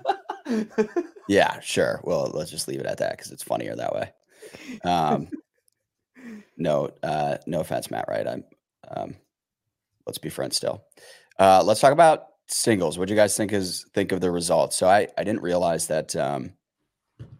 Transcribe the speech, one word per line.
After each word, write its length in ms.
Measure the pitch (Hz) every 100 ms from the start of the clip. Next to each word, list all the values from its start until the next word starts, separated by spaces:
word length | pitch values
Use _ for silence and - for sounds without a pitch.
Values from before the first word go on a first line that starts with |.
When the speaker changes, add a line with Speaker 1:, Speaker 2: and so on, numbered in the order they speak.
| 523
Speaker 1:
<laughs> 1040 | 370 - 370 294 226 214 - 208 339 339 - -
Speaker 2:
Yeah, 320 | 98 80 -
sure. 400 | - - 85 -
Well, 260 | - 82 65
let's 160 | - 82
just 180 | 80 -
leave 120 | 67
it 60 | 50
at 120 | -
that 180 | - -
'cause 140 | -
it's 140 | -
funnier 300 | - 58 55 57
that 180 | -
way. 180 | - - - _ _ - - - -
Um, 440 | 87 87 76 71 80 - _ _ _ _ _
Speaker 1:
<laughs> 640 | _ _ - 240 214 - -
Speaker 2:
no, 340 | 80 73 71 -
uh, 360 | 82 76 73 71 -
no 140 | 82
offense, 300 | - 60 -
Matt 160 | 53 -
Wright. 180 | 53 58
I'm, 180 | 62 - _ _ _ -
um, 280 | 50 - - _ _ _ _ _ _ _ _
let's 140 | - -
be 100 | 78
friends 280 | - - -
still. 280 | 113 104 - _ - - _ -
Uh, 240 | 95 95
let's 160 | 87 110
talk 120 | 139
about 340 | 147 165 151 - _ -
singles. 500 | - - 104 82 85
What 100 | 92
do 60 |
you 40 | 107
guys 180 | 104 -
think 160 | 104
is, 340 | 104 90 - -
think 180 | - 95
of 80 | 92
the 120 | 90
results? 440 | 87 85 82 69 -
So 120 | 92
I, 200 | 101 95 -
I 80 |
didn't 180 | 92 113
realize 440 | 87 87 87 82 -
that, 280 | 78 78 82
um, 360 | 69 69 65 - _ _ _ _ _ _ - -